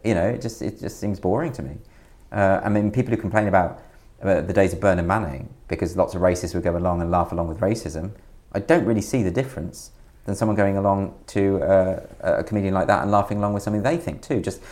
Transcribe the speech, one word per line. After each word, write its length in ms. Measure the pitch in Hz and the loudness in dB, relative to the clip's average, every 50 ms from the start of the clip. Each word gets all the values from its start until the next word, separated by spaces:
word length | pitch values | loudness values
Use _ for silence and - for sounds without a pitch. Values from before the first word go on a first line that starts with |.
| - | -2
You 100 | 113 104 | 0 2
know, 120 | 85 90 110 | 2 2 0
it 120 | 123 123 | 0 -2
just, 220 | 123 113 - - | -6 -8 -8 -6
it 160 | - 101 - - | -8 -8 -8 -8
just 220 | - - - - | -10 -10 -8 -6
seems 180 | 101 104 98 87 | -4 -4 -4 -2
boring 340 | - 90 98 131 170 160 127 | 0 0 0 0 -2 -4 -6
to 80 | - | -8
me. 140 | 71 67 76 - - - - - - - - - - - | -10 -10 -12 -14 -16 -20 -20 -20 -20 -20 -20 -20 -16 -6
Uh, 300 | - 101 98 95 98 - | -2 2 4 4 4 2
I 60 | - 107 | 2 0
mean, 240 | 104 104 107 104 | 0 2 0 0
people 200 | 104 127 - - | 0 0 0 0
who 80 | 113 - | -2 -2
complain 280 | - 92 98 107 107 101 | -2 -2 0 0 2 4
about, 340 | 95 92 87 - - - - - - - - - - - | 4 4 4 2 -2 -10 -18 -20 -20 -20 -20 -20 -12 -4
uh, 180 | - 98 92 76 | 0 2 2 2
the 120 | 80 92 | 2 2
days 200 | 90 98 95 90 | 4 4 4 4
of 80 | 90 90 | 2 2
Bernard 260 | 101 98 90 87 85 | 2 2 4 2 2
Manning, 420 | 87 98 110 98 76 67 65 65 - - - - - | 0 0 0 -2 -4 -8 -10 -12 -14 -16 -16 -10 -6
because 280 | 95 - 90 85 92 | -4 -2 -2 -2 0
lots 180 | 92 87 - - | 0 0 0 2
of 60 | 87 | 2
racists 320 | 90 90 87 - - 85 - | 4 4 4 2 -2 -4 -4
would 80 | 87 | -2
go 140 | 85 87 85 | 0 0 0
along 240 | 87 87 90 87 85 | 0 0 0 0 0
and 80 | 85 85 | 0 2
laugh 220 | 87 87 85 - | 2 2 2 0
along 160 | - 85 82 80 | -2 -4 -4 -4
with 100 | 80 104 | -4 -2
racism, 520 | 95 98 113 - - 80 78 80 87 101 - - - - - - - - | 0 0 0 -2 -4 -8 -8 -8 -8 -8 -10 -14 -20 -20 -20 -20 -14 -8
I 80 | - 101 | -8 -4
don't 240 | 101 - 165 175 - | 0 2 2 2 2
really 160 | 110 113 104 | 2 0 0
see 220 | 101 - - 127 | -2 0 0 0
the 80 | 101 90 | 0 0
difference 600 | 85 131 131 131 - 80 80 - - - - - - - - - - - - | 0 -2 -2 -4 -6 -8 -10 -10 -10 -14 -18 -20 -20 -20 -20 -20 -20 -12 -8
than 100 | - 98 | -6 -4
someone 220 | - 113 107 104 | -2 0 0 2
going 200 | 104 98 98 98 | 2 2 2 2
along 380 | 98 98 98 98 98 98 98 - - - - | 2 2 2 2 0 0 -4 -8 -12 -12 -4
to, 340 | - 101 98 98 98 92 | 0 2 2 2 2 2
uh, 380 | 71 87 98 95 92 92 92 - - - - - | 2 4 4 4 4 2 0 -4 -8 -14 -12 -4
a 240 | - 85 - - - | -2 0 0 0 0
comedian 300 | - 107 104 95 92 95 | -2 -2 0 0 0 0
like 120 | 92 87 - | 0 2 2
that 140 | 101 - | 2 2
and 80 | - 101 | 2 2
laughing 280 | 104 101 101 - 104 104 | 2 2 2 2 0 -2
along 140 | 104 104 104 | 0 0 -2
with 80 | 101 | -2
something 200 | - 107 104 104 | -2 -2 -2 0
they 140 | 107 135 170 | 0 0 0
think 260 | 170 - - 73 - | -2 -4 -6 -10 -8
too. 180 | - - 139 101 | -6 -4 -2 -2
Just, 200 | 85 98 - - - - | -2 -4 -6 -8 -10 -20